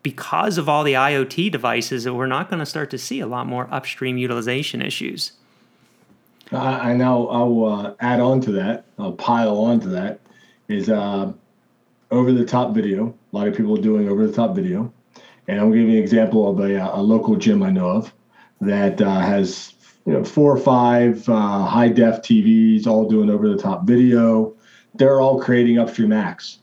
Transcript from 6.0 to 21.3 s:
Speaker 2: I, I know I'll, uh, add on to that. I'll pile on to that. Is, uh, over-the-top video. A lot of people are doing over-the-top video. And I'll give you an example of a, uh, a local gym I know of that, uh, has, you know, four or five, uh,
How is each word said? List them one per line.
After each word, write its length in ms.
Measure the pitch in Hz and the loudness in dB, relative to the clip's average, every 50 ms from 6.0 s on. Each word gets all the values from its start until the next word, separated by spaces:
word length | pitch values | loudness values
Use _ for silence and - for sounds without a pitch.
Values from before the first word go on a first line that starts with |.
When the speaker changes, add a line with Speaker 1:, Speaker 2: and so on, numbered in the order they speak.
| _ _ _ _ _ _ _ _ _ - | _ _ _ _ _ _ _ _ _ -12
Speaker 2:
I, 380 | - 131 131 135 131 123 123 120 | -10 -6 -4 -4 -4 -4 -2 -2
I 40 | 123 | 0
know 320 | 123 127 127 127 120 117 | 0 2 2 0 0 -2
I'll, 380 | - 120 120 123 120 117 113 110 | -2 -2 -2 0 0 0 0 0
uh, 280 | 107 104 101 101 104 - - | 0 -2 -4 -6 -10 -10 -6
add 200 | 120 123 123 120 | -4 -2 0 2
on 220 | 123 131 135 131 | 2 2 0 0
to 100 | - 107 101 | 0 -2 -4
that. 320 | 95 92 104 120 - - _ _ | -2 -4 -4 -6 -8 -10 _ _
I'll 140 | - 101 95 | -10 -10 -10
pile 480 | 87 - - - 120 117 117 107 104 104 | -10 -6 -4 -2 0 0 0 0 0 0
on 200 | 110 117 120 113 | 0 2 0 0
to 80 | 101 92 | 0 -2
that. 280 | 92 90 92 101 - - _ _ _ _ _ _ _ _ _ | -6 -6 -6 -6 -8 -12 _ _ _ _ _ _ _ _ _
Is, 220 | - 104 101 92 110 | -6 -6 -4 -2 0
uh, 440 | 107 104 101 101 101 98 95 95 - _ _ _ _ _ _ _ _ _ _ _ _ _ _ _ | -2 -2 -2 -4 -4 -6 -6 -6 -10 _ _ _ _ _ _ _ _ _ _ _ _ _ _ _
over-the-top 600 | 120 123 127 127 127 120 117 - - 123 127 117 104 | -2 0 2 2 2 0 0 0 0 -2 -2 0 -2
video. 400 | 110 101 104 98 98 113 117 - _ _ _ - | -2 -2 -2 -2 -2 -4 -6 -6 _ _ _ -6
A 20 | |
lot 100 | 101 104 | -4 -4
of 120 | 104 - | -2 -2
people 200 | - 110 104 107 | -2 -2 0 0
are 40 | 98 | 0
doing 260 | 98 110 107 107 104 | 0 0 0 0 0
over-the-top 480 | 98 101 104 110 107 - 120 113 104 92 | 0 0 0 0 0 0 -2 -2 -2 -2
video. 380 | 95 92 92 92 101 117 120 _ _ _ _ _ - - - _ _ _ - | -2 -2 -2 -4 -4 -6 -8 _ _ _ _ _ -20 -20 -20 _ _ _ -6
And 100 | 98 101 | -2 0
I'll 100 | 104 110 | 2 4
give 120 | 110 113 | 4 4
you 160 | 113 110 113 | 4 4 4
an 40 | 110 | 2
example 480 | 98 95 113 113 110 98 113 110 104 101 | 2 2 2 2 2 2 2 2 2 2
of 120 | 95 95 | 0 0
a, 200 | 98 98 98 98 | 0 0 -2 -2
uh, 160 | 92 95 - | -4 -4 -4
a 40 | 101 | 0
local 340 | 98 107 113 110 - - 107 | 2 2 2 2 2 2 0
gym 260 | 95 - 117 104 101 | 2 2 2 2 2
I 100 | 98 95 | 2 2
know 180 | 95 92 90 90 | 0 0 0 0
of 240 | 92 110 110 - _ _ _ _ _ _ - _ _ _ | -2 -2 -4 -6 _ _ _ _ _ _ -20 _ _ _
that, 400 | 98 101 101 101 101 98 - - | -4 -2 0 0 0 0 0 0
uh, 180 | 107 98 95 95 | 0 0 0 0
has, 540 | 90 98 101 101 95 180 - - - - _ _ _ _ _ _ _ | 0 0 0 0 0 -2 -4 -12 -16 -20 _ _ _ _ _ _ _
you 80 | - 151 | -2 -2
know, 100 | - - | -2 -2
four 260 | - - 156 147 143 | -2 2 4 4 4
or 80 | 139 | 4
five, 680 | 127 - 139 127 123 120 120 120 120 120 120 113 113 - | 4 2 2 2 4 4 4 4 4 4 2 2 0 0
uh, 380 | - | 0